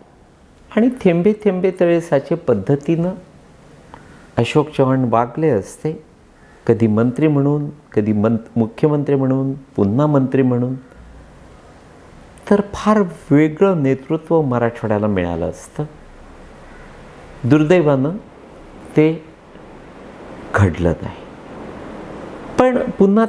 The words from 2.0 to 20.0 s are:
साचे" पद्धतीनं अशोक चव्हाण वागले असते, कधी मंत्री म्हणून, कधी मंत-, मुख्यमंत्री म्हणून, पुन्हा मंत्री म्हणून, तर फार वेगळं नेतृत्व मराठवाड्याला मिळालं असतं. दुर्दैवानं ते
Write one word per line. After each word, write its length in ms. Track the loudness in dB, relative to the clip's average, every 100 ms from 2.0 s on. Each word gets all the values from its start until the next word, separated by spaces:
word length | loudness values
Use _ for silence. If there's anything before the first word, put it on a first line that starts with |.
साचे" 340 | 2 -2 0 -4
पद्धतीनं 760 | 0 0 0 -2 0 -2 -2 -6 -14 -20 -20 -20 -20 -20 -20 -20 -20 -20 -8 -2
अशोक 320 | 0 0 0 0
चव्हाण 280 | 2 2 2
वागले 400 | 0 0 -2 0
असते, 540 | 0 -2 -8 -8 -8 -14 _ _ _ -20 -4 0
कधी 200 | 2 2
मंत्री 400 | 2 0 2 2
म्हणून, 420 | 2 2 0 -4 -10 -6
कधी 200 | -2 0
मंत-, 380 | 2 2 0 -2 -2
मुख्यमंत्री 600 | -2 0 0 0 0 0
म्हणून, 380 | 2 0 -2
पुन्हा 520 | -6 -6 -2 0 2 2
मंत्री 360 | 2 2 2
म्हणून, 340 | 2 0 -2 -6 -14 -20 -20 -20 -20 -20 -20 -20 -20 -20 -20 -20 -20 -20 -20 -8 0
तर 100 | 0 0
फार 280 | -4 0 2 0 -4 0
वेगळं 520 | 2 2 2 2 2
नेतृत्व 580 | 0 -2 -2 -4 0 0
मराठवाड्याला 640 | 2 0 0 -2 -2 0 0
मिळालं 420 | 0 -2 -2 -4
असतं. 340 | -8 -12 -10 -10 -12 -20 -20 -20 -20 -20 -20 -20 -20 -20 -20 -20 -20 -20 -6
दुर्दैवानं 680 | 2 4 4 4 4 2 0 -6 -12 -20 -20 -20 -20 -20 -4 2
ते 260 | 2 0 -10 -20 -20 -20 -20 -20 -20 -20